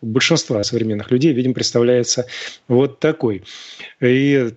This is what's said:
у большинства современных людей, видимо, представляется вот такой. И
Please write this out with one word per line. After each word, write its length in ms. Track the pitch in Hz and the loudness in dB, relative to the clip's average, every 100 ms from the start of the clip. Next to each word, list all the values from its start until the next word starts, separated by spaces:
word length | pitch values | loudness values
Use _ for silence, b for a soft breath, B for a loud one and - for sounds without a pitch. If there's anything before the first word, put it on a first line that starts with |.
у 60 | 113 | -6
большинства 540 | 110 - 160 - 113 101 | -2 2 0 0 -2 -2
современных 440 | 120 110 104 - | -2 -2 -4 0
людей, 220 | 127 160 | 2 2
видимо, 220 | 123 127 | 2 0
представляется 720 | 123 - 120 120 123 117 - 123 B B B - | -2 -2 0 2 2 0 -2 -6 B B B 0
вот 320 | 123 139 123 | 2 2 0
такой. 440 | 156 160 120 98 - B B B B B | -2 0 -2 -4 -10 B B B B B
И 480 | 123 127 139 139 120 | 2 2 4 2 0